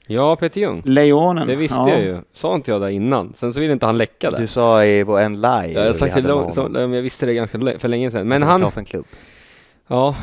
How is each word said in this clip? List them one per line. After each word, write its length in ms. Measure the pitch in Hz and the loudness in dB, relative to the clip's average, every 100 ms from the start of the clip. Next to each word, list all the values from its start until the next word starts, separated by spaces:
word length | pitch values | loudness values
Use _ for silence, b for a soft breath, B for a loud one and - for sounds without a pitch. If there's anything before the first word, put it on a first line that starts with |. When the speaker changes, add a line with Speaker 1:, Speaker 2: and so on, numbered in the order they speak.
| - | -6
Speaker 1:
Ja, 300 | 110 143 160 | 0 2 2
Peter 240 | 165 196 | -2 -2
Ljung. 220 | 202 90 | -4 -2
Speaker 2:
Lejonen. 640 | 101 135 147 143 175 170 127 | 2 4 6 6 4 0 -2
Speaker 1:
Det 80 | 135 | -2
visste 200 | 156 127 | -2 0
Speaker 2:
Ja. 100 | 131 | 2
Speaker 1:
jag 100 | 143 | 2
ju. 180 | 98 90 - | 0 -6 -12
Sa 220 | - 160 | -8 -4
inte 160 | 180 135 | -4 -2
jag 100 | 107 | -2
det 120 | 98 | -2
innan? 400 | 98 110 131 92 | -2 0 -2 -4
Sen 180 | - 120 | -8 -6
så 80 | 120 | -2
ville 120 | 156 | -2
inte 140 | 139 110 | 0 0
han 120 | 113 | 0
läcka 320 | 113 - 156 | -2 -4 -4
det. 60 | 110 | -4
Speaker 3:
Du 100 | 113 | -4
sa 380 | - 117 110 | 0 4 6
i 180 | 107 101 | 6 4
vår, 180 | 101 101 | 2 2
en 140 | 107 104 | 0 0
live 320 | 117 123 87 | 0 0 -2
Speaker 1:
Ja, 120 | 95 | -2
jag 60 | 107 | 0
har 60 | |
sagt 100 | 110 | 0
Speaker 3:
vi 80 | 139 | 0
hade 120 | 135 | 0
Speaker 1:
det 60 | 131 | 0
lång-, 160 | 143 | 0
Speaker 3:
med 100 | 87 | -2
Speaker 1:
så, 80 | 85 | -4
Speaker 3:
honom. 200 | 131 127 | -4 -2
Speaker 1:
men 100 | 123 | -2
jag 100 | 123 | -2
visste 240 | 127 - 127 | -4 -4 -2
det 80 | |
ganska 240 | 117 110 110 | -2 -4 -4
lä-, 200 | 131 - | -4 -2
för 100 | 123 | -2
länge 220 | 120 127 | -2 -2
sedan. 180 | 113 101 | -2 0
Men 120 | 135 | 2
Speaker 3:
Vad 100 | 147 | 2
Speaker 1:
han 100 | 185 | 2
Speaker 3:
tar 100 | 139 | 0
för 100 | 104 | -4
en 40 | |
klubb? 220 | 101 92 - b b b b b b b - | -8 -10 -12 b b b b b b b -4
Speaker 1:
Ja, 280 | 123 135 139 | 0 0 0